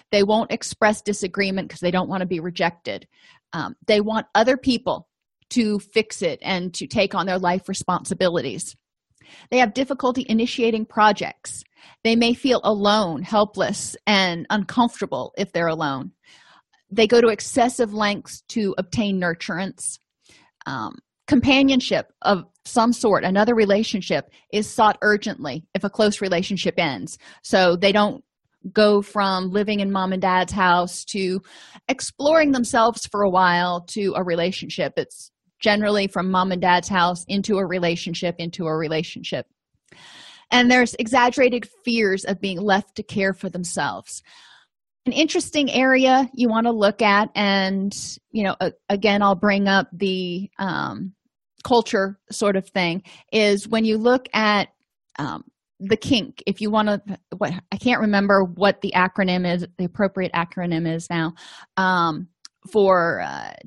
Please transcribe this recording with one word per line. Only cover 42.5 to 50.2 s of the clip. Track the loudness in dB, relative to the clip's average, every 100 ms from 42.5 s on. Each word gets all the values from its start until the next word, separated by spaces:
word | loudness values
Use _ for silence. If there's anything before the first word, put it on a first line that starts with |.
| -2
left | 2 0 0 -12
to |
care | -8 -2 -2
for | -2 -8
themselves. | -8 -8 -4 -4 -6 -12 -18 -20 -20 -20 _ _ _ _ _ -4
An |
interesting | 0 0 -2 -2 -2 0
area | 2 4 4 6 4 2
you | 0 0
wanna | 2 0
look | 2 2 4
at, | 4 4 2
and, | 0 0 2 0 -2 -4 -6 -12 -16 _
you | -4
know, | -4 -2
a-, | -4 -4 -4
again, | 0 2 4
I'll | 2
bring | 4 2 2 2
up | 2 0
the, | -2 -2 -2